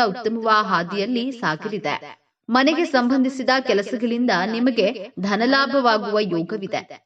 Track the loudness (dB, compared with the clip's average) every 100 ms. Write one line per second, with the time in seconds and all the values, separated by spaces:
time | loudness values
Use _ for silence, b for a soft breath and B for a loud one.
0 | 2 0 -4 -2 2 2 4 0 0 -2
1 | -2 -2 -2 -4 -2 -2 -4 -6 -4 -6
2 | -8 -20 _ _ -2 2 4 2 2 2
3 | 2 2 2 0 0 0 0 -4 -2 -4
4 | -2 0 0 0 0 0 0 2 0 0
5 | -12 -6 -2 0 2 2 2 2 2 2
6 | 0 0 0 -2 -4 -6 -6 -8 -8 -18